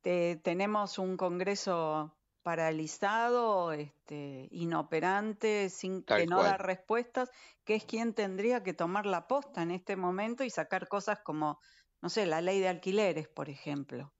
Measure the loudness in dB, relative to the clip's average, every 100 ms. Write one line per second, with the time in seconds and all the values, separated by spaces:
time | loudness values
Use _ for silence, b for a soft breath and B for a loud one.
0 | 2 2 2 0 -2 0 0 0 -2 -4
1 | -4 0 -2 0 -2 -2 0 0 0 -2
2 | -4 _ _ _ -4 0 0 0 -4 -2
3 | 0 2 2 2 4 2 2 -4 -8 _
4 | -14 -10 -10 -12 -12 -4 -2 -2 0 0
5 | 2 0 0 -2 0 2 0 -4 -6 -6
6 | 2 4 4 4 4 4 0 -4 0 0
7 | 0 -2 -2 B B B -2 -2 0 -2
8 | 0 0 -2 0 2 2 0 -2 0 0
9 | 0 -2 0 -2 -2 -4 -2 -2 -4 -2
10 | 0 0 -2 -2 -4 -2 -2 -4 -2 -4
11 | -2 -4 -4 -2 -2 -4 b b b _
12 | -4 0 2 2 2 2 2 0 0 2
13 | 2 0 -6 -8 -10 -8 -6 -6 -6 -10
14 | -12 _